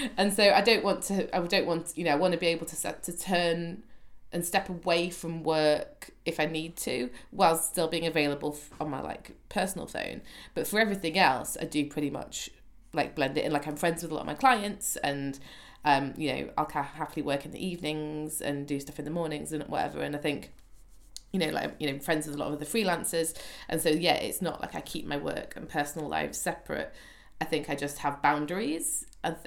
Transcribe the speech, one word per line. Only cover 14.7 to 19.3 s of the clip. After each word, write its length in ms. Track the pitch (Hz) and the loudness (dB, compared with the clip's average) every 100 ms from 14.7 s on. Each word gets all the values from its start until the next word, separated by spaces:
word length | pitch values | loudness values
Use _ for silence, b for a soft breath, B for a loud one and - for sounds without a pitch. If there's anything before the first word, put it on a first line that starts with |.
| 202 - - | -4 -6 -2
and, 420 | 143 143 139 135 B B B B 151 | -2 -2 -4 -6 B B B B 4
um, 260 | 135 139 - | 4 2 -2
you 120 | 151 | -2
know, 160 | 131 - - | -2 -2 -2
I'll 80 | 151 | -2
ca-, 160 | 151 | -2
happily 400 | 143 156 151 - | -4 -4 -6 -4
work 240 | - 139 151 | -2 -2 -2
in 60 | |
the 140 | - 185 | -6 -6
evenings 760 | 170 151 156 151 151 151 - | -4 -4 -4 -4 -4 -6 -4
and 240 | - 143 143 | -4 -4 -2
do 120 | 143 | -4
stuff 180 | 143 - | -6 -8
in 80 | 147 | -4
the 40 | |
mornings 440 | 170 160 | -2 -2